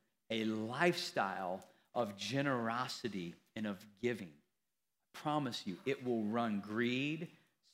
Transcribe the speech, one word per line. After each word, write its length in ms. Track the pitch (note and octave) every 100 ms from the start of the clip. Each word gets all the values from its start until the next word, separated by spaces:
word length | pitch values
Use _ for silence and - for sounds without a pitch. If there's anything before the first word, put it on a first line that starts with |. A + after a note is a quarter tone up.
| _ _ -
a 160 | A2+ A2
lifestyle 1200 | A2 A2 B2+ F3 E3+ - - G2 F#2 F#2 F#2+ - - _
of 220 | A#2+ A2+ G2+
generosity 1200 | G2+ C3+ C#3+ B2+ A2+ A#2+ B2 - A#2+ G#2 E2+ E2+ _ -
and 120 | G#2+
of 180 | G2 - -
giving, 320 | A#2+ A#2 E2+
I 800 | D2 _ _ _ _ _ _ _
promise 540 | - D#3 D3+ C3+ A2 G#2
you, 100 | F2+ B2+
it 200 | C3+ B2
will 180 | A#2
run 380 | G#2 A#2 A#2 G#2
greed, 680 | G2 G#2+ A#2+ B2 C#3+ D#3 E3+ - _ _ _